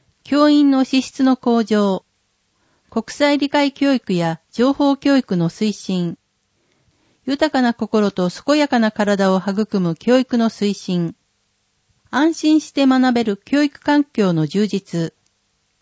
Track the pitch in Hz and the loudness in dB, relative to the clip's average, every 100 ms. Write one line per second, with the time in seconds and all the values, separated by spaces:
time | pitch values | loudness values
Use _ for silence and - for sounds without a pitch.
0 | _ _ - 285 294 294 285 269 262 262 | _ _ -4 2 4 4 4 2 0 -2
1 | - - 262 254 247 233 220 214 202 190 | -2 0 0 0 0 0 0 0 0 -2
2 | - _ _ _ _ _ _ _ _ - | -8 _ _ _ _ _ _ _ _ -8
3 | - - 285 285 277 294 285 - 277 262 | -8 -2 0 0 0 0 -2 0 0 0
4 | - 180 170 165 _ - 254 277 285 269 | -2 -2 -2 -4 _ -2 0 2 0 0
5 | 277 277 - 180 165 - 214 196 - 185 | 2 2 2 0 -2 -2 -4 -4 -6 -4
6 | 175 - _ _ _ _ _ _ _ _ | -4 -8 _ _ _ _ _ _ _ _
7 | _ _ - 277 311 269 247 233 214 220 | _ _ -8 -2 -2 0 -2 -2 -4 -2
8 | 202 - 180 - - 302 285 247 220 - | -2 -2 -4 -4 -2 0 0 0 0 -2
9 | 208 202 196 190 190 196 214 202 175 160 | -2 0 0 0 -2 -4 -4 -2 -2 -2
10 | - 254 247 247 226 - 202 190 - 180 | 0 0 2 -2 -2 -2 -4 -4 -4 -4
11 | 170 - _ _ _ _ _ _ _ _ | -4 -8 _ _ _ _ _ _ _ _
12 | _ 233 320 320 302 311 - - 269 262 | _ -2 0 0 0 0 0 0 2 2
13 | 254 240 226 202 - 285 294 - - 294 | 2 0 -2 -6 -2 0 0 -2 -2 0
14 | 285 - 196 165 151 190 214 196 - 170 | 0 0 0 0 -2 -2 -2 -4 -6 -6
15 | 165 - _ _ _ _ _ _ | -6 -8 _ _ _ _ _ _